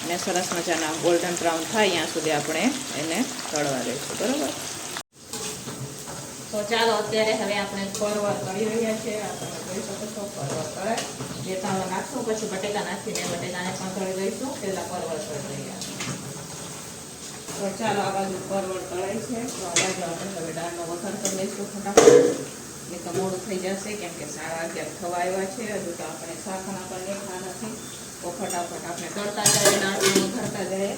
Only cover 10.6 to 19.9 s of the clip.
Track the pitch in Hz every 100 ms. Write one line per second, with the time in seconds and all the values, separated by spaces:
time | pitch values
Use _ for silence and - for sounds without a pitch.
10.6 | 151 - 202 240 - - 131 - 185 190
11.6 | 196 190 180 180 - 254 220 214 202 185
12.6 | 202 202 175 196 220 175 175 170 175 180
13.6 | 185 185 190 196 185 190 196 226 262 -
14.6 | 202 185 170 180 160 156 151 147 139 135
15.6 | 135 - - - 131 - - - - -
16.6 | - - - - - - - - - -
17.6 | 196 190 226 202 196 196 190 180 - 196
18.6 | 185 185 - 175 190 220 233 226 254 185
19.6 | 180 170 185